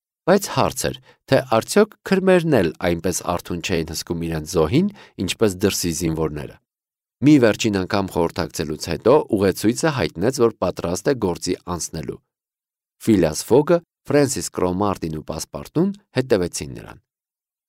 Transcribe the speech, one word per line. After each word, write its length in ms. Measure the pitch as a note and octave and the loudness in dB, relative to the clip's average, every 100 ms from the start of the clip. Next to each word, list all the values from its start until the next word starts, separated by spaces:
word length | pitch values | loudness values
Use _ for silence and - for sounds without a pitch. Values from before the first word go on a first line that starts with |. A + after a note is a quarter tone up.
| _ _ - | _ _ 0
Բայց 220 | G3 - | 2 2
հարց 340 | - G2 - | -2 -2 -2
էր, 160 | D2 B1+ _ _ | -6 -8 _ _
թե 160 | _ C3+ C3 | _ 0 2
արդյոք 460 | A2+ - - A3 - | 0 2 2 2 0
քրմերն 560 | - F#3+ F#3 F#3 E3 C3 | -2 0 4 4 4 2
էլ 120 | E2+ - | 2 0
այնպես 440 | F2+ E2+ F#2 F2 - | -2 -2 -2 -4 -4
արթուն 380 | F2 - F2 - | -6 -4 -8 -2
չէին 240 | E2+ D#2+ | -2 -2
հսկում 320 | D#2+ - E2+ | -8 -8 -6
իրենց 320 | E2 E3 D2+ | -4 -6 -2
զոհին, 380 | E2+ D#2 B2+ G3+ - - - | 0 2 2 0 -4 -20 -8
ինչպես 400 | F#2 - A2 F2+ | -6 0 0 2
դրսի 360 | G2+ - F2 | 0 0 -4
զինվորները։ 640 | D#2+ E2+ D#2+ D#2+ D2+ B1+ - _ _ _ _ _ _ | -2 -2 -2 -4 -4 -12 -16 _ _ _ _ _ _
Մի 140 | C3 D3+ | 4 6
վերջին 440 | A#2 G2+ A2+ G2 | 6 2 0 0
անգամ 320 | F#2 G2+ F#2+ | 0 -2 -2
խորհրդակցելուց 720 | F2 E2+ - D#2+ - D2+ D#2 - | -2 -2 -2 -6 -6 -6 -6 -6
հետո 300 | E2 G#2+ D3+ - | -2 4 4 2
ուղեցույցը 640 | G#2 F#2+ E2+ G#2 B2 E3 | 0 2 2 0 0 -2
հայտնեց, 480 | C3+ D#2+ D#2+ G2+ C3+ | 0 -4 -2 -4 2
որ 140 | A#2 - | 0 2
պատրաստ 500 | F#2 - E2+ F2+ - | -4 -4 -4 -4 -2
է 80 | C3+ | -2
գործի 400 | G2 E2+ - F2+ | -2 -4 -6 -6
անցնելու։ 560 | - F2 - D#2+ C2 - _ _ _ _ _ _ _ _ | -6 -10 -8 -10 -10 -12 _ _ _ _ _ _ _ _
Ֆիլիաս 360 | - G#2 D#2+ D#2 | 2 4 4 0
Ֆոգը, 360 | - A#2+ D3+ E3+ - _ | 2 2 4 0 -2 _
Ֆրենսիս 460 | - C#3+ C#3 - D#2+ | -2 2 2 -2 -6
Կրոմարտին 680 | - F2+ F2+ G2+ F2+ E2 D#2 | -2 -2 0 -2 -2 -6 -8
ու 80 | D2+ | -8
Պասպարտուն 640 | D#2+ - D2 D2 D3 F#3+ G3+ _ | -10 -10 -12 -6 -2 -2 -4 _
հետևեցին 680 | - B2+ A2 F2 - D2 A#1 | -6 0 0 0 -6 -10 -12
նրան։ 240 | A1 A#1+ _ _ _ _ _ _ | -16 -20 _ _ _ _ _ _